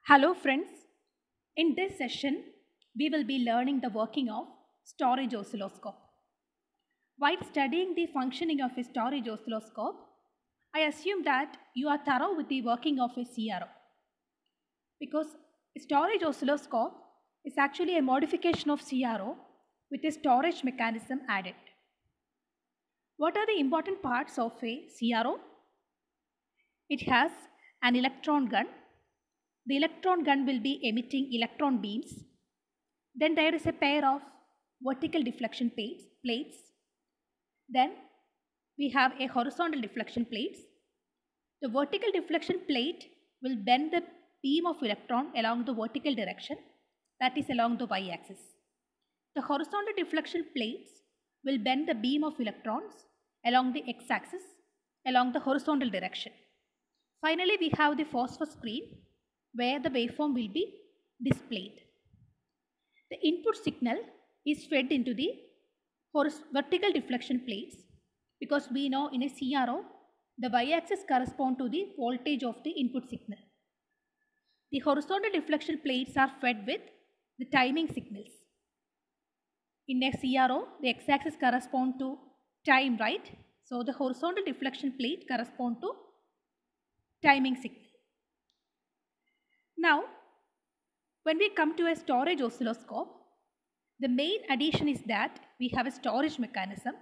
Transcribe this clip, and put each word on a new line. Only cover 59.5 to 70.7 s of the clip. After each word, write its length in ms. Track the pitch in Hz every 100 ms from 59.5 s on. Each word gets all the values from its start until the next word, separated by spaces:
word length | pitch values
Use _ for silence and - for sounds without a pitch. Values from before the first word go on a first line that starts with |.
| 233
where 240 | 247 277
the 100 | 311
waveform 420 | 254 240 240 302
will 180 | 254 214
be 220 | 226 440 - - _ _ _
displayed. 520 | 247 - - 214 190 - _ _ _ _ _ _ _ _ _ _ _ _ _
The 80 | -
input 320 | 311 349 453 427
signal 420 | - - 240 294 - - _ _ 285
is 180 | 294 -
fed 260 | 285 254
into 220 | 285 247
the 160 | 220 330 - - _ _ _ _ _ _ 311
horiz-, 260 | 311 - -
vertical 400 | 269 285 359 403
deflection 500 | 320 - 247 - 247 247
plates, 300 | 202 - - - _ _ _ _ _
because 280 | 269 285 277
we 160 | 262 277
know 220 | 269 294
in 80 | 262
a 80 | 262
C 240 | - 262 285
R 140 | 240
O, 160 | 294 - - _ _ _ -
the 100 | 240
y-axis 520 | 240 254